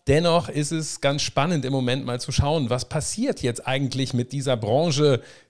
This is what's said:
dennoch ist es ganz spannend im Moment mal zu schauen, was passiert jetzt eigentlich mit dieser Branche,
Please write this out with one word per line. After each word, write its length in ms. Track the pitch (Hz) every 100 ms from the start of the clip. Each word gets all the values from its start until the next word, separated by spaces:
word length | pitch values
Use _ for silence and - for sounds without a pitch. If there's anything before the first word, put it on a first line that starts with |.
| -
dennoch 420 | 147 170 165 -
ist 220 | 147 147
es 300 | 165 151 -
ganz 200 | 139 147
spannend 440 | - - 156 165 131
im 80 |
Moment 300 | 135 123 127
mal 160 | 123 123
zu 120 | -
schauen, 400 | - 143 160 117
was 140 | 123 -
passiert 580 | 156 - - 277 -
jetzt 240 | 123 117 -
eigentlich 480 | 135 135 120 131 120
mit 160 | 123
dieser 260 | 139 135 120
Branche, 640 | 107 131 170 139 147 123 - -